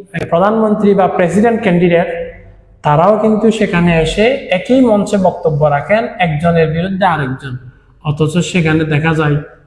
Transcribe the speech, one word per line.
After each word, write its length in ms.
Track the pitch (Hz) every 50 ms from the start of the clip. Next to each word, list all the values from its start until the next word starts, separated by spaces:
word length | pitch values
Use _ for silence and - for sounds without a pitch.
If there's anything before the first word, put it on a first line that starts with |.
| - - - 165 - -
প্রধানমন্ত্রী 640 | 170 170 190 208 226 220 220 214 208 214 208 202 196
বা 140 | 196 185 175
প্রেসিডেন্ট 540 | - - 185 170 165 208 208 240 233 214
ক্যান্ডিডেট, 680 | - 202 175 175 180 175 170 165 180 - - - - - - - - - - - - _ - - -
তারাও 340 | 151 147 151 170 196 220 208
কিন্তু 340 | 214 220 214 208 220 220
সেখানে 500 | 214 - 214 185 180 175 175 175 170 160
এসে 240 | 156 156 - 202 214 240
একই 540 | 269 269 - - 185 180 - - 247 269
মঞ্চে 360 | 254 233 214 208 - - 214 196
বক্তব্য 480 | 185 175 165 - - 165 147 143 151
রাখেন 420 | 147 143 143 139 - 202 220 240 240 - -
একজনের 480 | 185 165 151 143 170 170 170 165 160 151
বিরুদ্ধে 380 | 151 165 175 196 196 185 202
আরেকজন। 520 | 180 165 151 139 127 131 131 147 135 123 123 - - - - _ _ _ _ -
অথচ 340 | 151 147 151 156 147 - 175
সেখানে 460 | 160 - - 185 156 160 156 160 160
দেখা 300 | 151 151 143 156 165 160
যায় 220 | 151 156 147 147 147 - - - - -